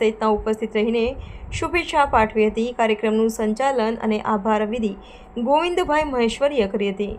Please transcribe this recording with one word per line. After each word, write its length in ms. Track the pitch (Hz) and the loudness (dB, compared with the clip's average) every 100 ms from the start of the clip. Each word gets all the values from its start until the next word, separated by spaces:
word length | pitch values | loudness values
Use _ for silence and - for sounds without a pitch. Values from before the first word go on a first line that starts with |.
સહિતના 280 | 220 220 220 208 | 0 0 0 0
ઉપસ્થિત 420 | 220 220 220 220 | 0 -2 -2 0
રહીને 360 | 226 233 226 269 - - - | 0 0 0 -4 -10 -14 -10
શુભેચ્છા 540 | - 320 339 330 311 285 | -6 -2 -2 0 2 4
પાઠવી 440 | 247 214 220 214 | 4 2 2 2
હતી. 180 | 214 233 | 2 -2
કાર્યક્રમનું 640 | 240 226 214 220 220 226 220 | 0 0 2 0 2 2 0
સંચાલન 640 | 214 214 277 262 220 233 | -2 0 0 2 0 -2
અને 200 | 220 214 - 214 | -2 -2 0 0
આભાર 260 | 208 214 214 | 2 0 0
વિધિ 280 | 240 220 196 - - - - | -2 -2 -4 -12 -20 -14 -4
ગોવિંદભાઈ 680 | 240 294 349 349 302 302 302 | 2 2 2 0 0 0 0
મહેશ્વરીએ 560 | 254 226 226 285 285 196 | 0 0 2 0 2 0
કરી 260 | 214 202 | 0 -2
હતી. 180 | 196 202 | -2 -4